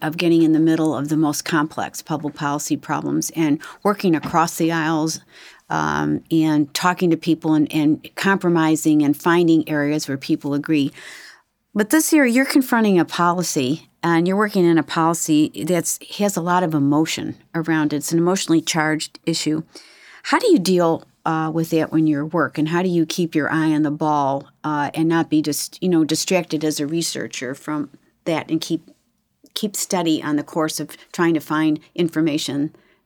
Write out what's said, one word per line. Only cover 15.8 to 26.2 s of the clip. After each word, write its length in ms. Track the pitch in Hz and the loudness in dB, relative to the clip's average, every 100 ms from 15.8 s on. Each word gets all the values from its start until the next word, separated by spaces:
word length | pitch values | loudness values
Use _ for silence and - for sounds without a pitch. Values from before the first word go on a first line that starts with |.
| - - - - | -2 -8 -10 -4
has 180 | 202 190 | -2 -2
a 40 | |
lot 240 | 170 180 | 0 0
of 100 | 175 | 2
emotion 600 | 156 139 147 160 - 156 - _ | 2 2 2 0 -4 -8 -10 _
around 380 | 165 160 160 151 | -6 -2 0 0
it. 40 | 147 | -2
It's 160 | - | -2
an 60 | 165 | 0
emotionally 440 | 170 190 - 160 | 2 0 0 0
charged 580 | 147 165 156 156 - - - | 0 0 0 -2 -6 -8 -6
issue. 360 | 160 151 156 - - - - - - | -4 -2 -4 -6 -18 -20 -20 -20 -16
How 160 | - 320 | -2 0
do 100 | 494 | 4
you 80 | 294 | 4
deal, 460 | 175 175 170 160 - _ 165 | 4 2 2 0 -4 _ -4
uh, 240 | 160 160 | -2 -2
with 180 | 165 160 | -2 0
that 220 | 160 151 | 0 0
when 140 | 160 156 | 2 2
you're 180 | 143 | 0
at 80 | 156 | -2
work, 240 | 170 131 - | 0 -2 0
and 120 | 151 | -2
how 140 | 175 | 0
do 60 | 185 | 0
you 160 | 175 | 0
keep 300 | 160 - 170 | 0 -2 -2
your 160 | 156 139 | 0 0
eye 200 | 156 156 | 0 0
on 80 | 151 | 2
the 80 | 151 | 0
ball, 580 | 151 156 147 139 139 - _ | 0 0 0 0 -2 -8 _
uh, 260 | 151 151 143 | -6 -4 -4
and 140 | - 160 | 0 0
not 200 | 165 156 | 2 2
be 140 | 156 | 0
just, 380 | 151 143 - - | 0 -4 -8 -4
you 60 | 185 | 0
know, 160 | 165 | 2
distracted 600 | 151 156 | 2 0